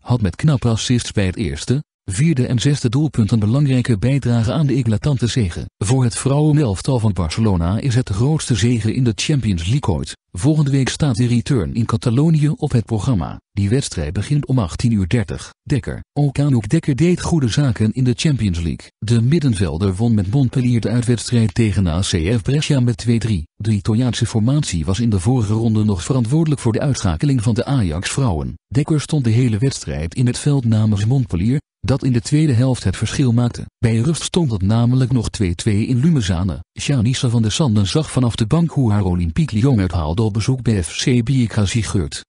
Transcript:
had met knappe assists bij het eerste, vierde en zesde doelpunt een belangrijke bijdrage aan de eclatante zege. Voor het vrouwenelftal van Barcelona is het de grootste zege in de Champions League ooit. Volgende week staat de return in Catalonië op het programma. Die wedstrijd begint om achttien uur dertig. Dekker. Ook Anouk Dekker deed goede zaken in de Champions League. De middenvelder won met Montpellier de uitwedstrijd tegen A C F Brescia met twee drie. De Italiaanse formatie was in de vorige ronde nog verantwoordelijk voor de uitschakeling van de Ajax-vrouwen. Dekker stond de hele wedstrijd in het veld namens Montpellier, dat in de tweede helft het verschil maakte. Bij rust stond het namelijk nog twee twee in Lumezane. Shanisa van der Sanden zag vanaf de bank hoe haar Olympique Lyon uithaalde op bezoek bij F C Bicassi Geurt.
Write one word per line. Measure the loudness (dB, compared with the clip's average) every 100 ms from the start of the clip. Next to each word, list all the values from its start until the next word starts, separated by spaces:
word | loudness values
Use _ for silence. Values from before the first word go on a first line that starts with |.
had | -2 -2
met | -2 0
knappe | 0 2 0
assists | -2 0 -2 0
bij | -2 -2
het | -2
eerste, | -6 -6 -4 -4 -4 _ -10
vierde | 0 0 2 0
en | 0
zesde | 0 0 0
doelpunt | 0 0 0 2
een | 2
belangrijke | 2 2 2 2 0 0
bijdrage | 0 0 0 0 0
aan | 0 2
de |
eclatante | 2 0 0 0 0 0
zege. | 0 -2 -4 -12 _
Voor | 0 2
het | 2 0
vrouwenelftal | 0 2 4 2 2 -2 -2 0
van | 0
Barcelona | 0 -4 0 0 2 0 0
is | 0
het | 0 -2
de |
grootste | 0 0 0 0
zege | 0 2 2 0
in | 0
de | 0
Champions | 0 -2 0 0 -2 0
League | 0 0
ooit. | -2 -4 -12 _
Volgende | -2 0 2 2
week | 2 0
staat | 0 0 2
de | 2
return | 0 0 -2 0
in | -2
Catalonië | -2 0 0 2 2 2 0
op | -2 -2
het | -2
programma. | 0 -4 0 -2 -2 -10 _
Die | -2 0
wedstrijd | 0 -2 -6 -4
begint | -4 -2 -2 0
om | 0
achttien | 0 -2 0
uur | 0 0
dertig. | 0 -2 -8 -12 _
Dekker. | -4 -4 -4 -10 -8
Ook | -2 0 0
Anouk | 0 0 2
Dekker | 0 0 0
deed | 2 2
goede | 0 0 2
zaken | 0 0 2 0
in | 2
de | 0 2
Champions | 0 0 0 0
League. | -4 -6 -12 _
De | 0 2
middenvelder | 4 2 2 0 -2 0 -2
won | 0 0
met | 2 2
Montpellier | 0 0 0 0 0
de | 0
uitwedstrijd | -2 0 -2 0 0 2
tegen | 2 0 2 0
A | 0
C | 0 0 0 -2
F |
Brescia | 0 -2 0 0
met | 0 -2
twee | 0 0
drie. | 0 -2 -4
De | _ -2
Italiaanse | -2 0 0 0 -2 -2
formatie | 0 2 0 0 -4
was | -2 0
in | 0
de | 0
vorige | 2 0 0
ronde | 0 2 2
nog | 2 -2
verantwoordelijk | -2 -2 0 0 0 0
voor | -2
de | 0
uitschakeling | -2 0 -2 0 0 0
van | 0
de | -2
Ajax-vrouwen. | 0 0 0 -2 -4 -2 -2 -2 -4 -10 _
Dekker | -2 0 -2
stond | 0 -2
de | 2
hele | 2 2 0
wedstrijd | -2 -4 -8 -6 -6
in | 0 -2
het | 0
veld | 0 0
namens | 2 2 2 2
Montpellier, | 2 0 0 0 0 -2 _ _
dat | -2 0
in | 0
de | 0
tweede | 0 2 2
helft | 2 2 0
het | -2 -2
verschil | -4 0 2
maakte. | 2 0 -4 -14 _
Bij | 0 2
rust | 0 -2
stond | -2 0 0
het | 0
namelijk | 2 2 4 2 2
nog | 0 -2
twee | -2 -2
twee | 0 0 0 0
in | 2
Lumezane. | 2 2 0 0 -2 -4 -10 -8
Shanisa | -2 0 0 0 0
van | 2
der | 0
Sanden | 0 2 2 2
zag | 0 -2
vanaf | 0 0
de | 0 0
bank | 2 0
hoe | 0 2
haar | 2
Olympique | 0 0 0 -2 -2 2
Lyon | 2 2
uithaalde | 2 0 -2 0
op | 0
bezoek | 0 -2 -2
bij | 0 0
F | -2 -4
C | 0 0
Bicassi | 2 0 0 0 0 -2
Geurt. | -2 -2 -4 -10